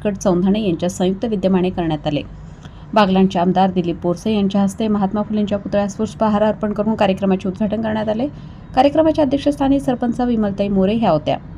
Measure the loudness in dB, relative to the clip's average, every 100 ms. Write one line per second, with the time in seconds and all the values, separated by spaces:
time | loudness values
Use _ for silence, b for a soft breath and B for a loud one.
0 | -4 -2 0 2 2 2 0 -2 -4 -2
1 | -2 -2 -4 -2 0 2 0 -2 -2 -2
2 | -2 -4 -6 -14 B B B B B 2
3 | 4 4 4 4 2 2 2 2 -2 -2
4 | -2 -2 0 0 2 2 0 0 -2 0
5 | 0 -2 -2 -2 -2 -2 -2 -2 -2 -2
6 | -6 0 0 2 2 0 -4 -2 -2 2
7 | 0 2 0 0 -2 -2 -2 -2 -2 -2
8 | -2 -2 -4 B B B B 2 4 6
9 | 4 4 2 2 0 0 2 2 0 -2
10 | -2 0 0 0 0 0 0 2 2 2
11 | 2 2 0 -4 -6